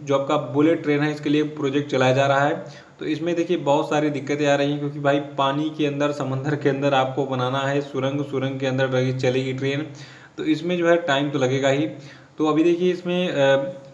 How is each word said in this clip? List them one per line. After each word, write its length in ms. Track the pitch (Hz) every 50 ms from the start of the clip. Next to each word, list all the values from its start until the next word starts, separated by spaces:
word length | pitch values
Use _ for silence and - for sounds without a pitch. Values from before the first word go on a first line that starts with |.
| - 139
जो 80 | 139 139
आपका 180 | - - 156
bullet 460 | 143 139 131 131 143 151 160 170 160
train 180 | - 151 147 143
है, 120 | 147 151
इसके 180 | 151 147 - 147
लिए 120 | 147 151
project 480 | 151 151 151 - 147 135 131 147 139 -
चलाया 240 | 147 131 127 127 127
जा 120 | 135 139
रहा 140 | 139 139 135
है। 240 | 143 147 165 - - - - - - - - -
तो 60 | 151
इसमें 300 | 151 156 143 160 170 170
देखिए 220 | 170 165 170 180
बहुत 340 | 160 143 143 143 151 151 143
सारी 200 | 156 151 147 151
दिक्कतें 360 | 143 135 135 135 147 143 147
आ 80 | 143 143
रही 160 | 139 143 143
हैं, 80 | 147 143
क्योंकि 220 | 143 143 147 151
भाई 200 | 143 139 139 143
पानी 500 | 143 - - - 139 135 139 147 156 156 151 -
के 80 | 151
अंदर, 260 | 143 139 139 147 147
समंदर 440 | 143 143 139 131 131 131 135 147 147
के 120 | 127 - 143
अंदर 260 | 135 143 143 143 135
आपको 320 | 135 131 131 - - 139
बनाना 320 | 131 131 127 127 127 131 135
है 220 | 135 135 143 143
सुरंग, 440 | 139 - - 135 131 135 139 147 143
सुरंग 360 | 143 135 131 131 135 135 131
के 60 | 135
अंदर 200 | 131 127 131 135
रही-, 300 | 131 131 127 131 131 127
चलेगी 360 | 131 - 127 123 131 131 135
train, 340 | 127 127 131 135 139 143 156 151 - - - - - - - - - -
तो 60 | 151
इसमें 340 | 156 156 147 156 175 180 175
जो 100 | 170 170
है 80 | 170
time 340 | 170 170 - 139 139 147 147
तो 80 | 143 139
लगेगा 300 | 127 123 131 135 135 135
ही। 180 | 135 143 156 160 - - - - - - - - - -
तो 80 | 151
अभी 180 | 156 151 151 160
देखिए 280 | 175 175 170 180 180
इसमें, 360 | 175 - - 175 180 180 180 175
अ, 420 | 139 143 139 135 139 139 151 - - - - -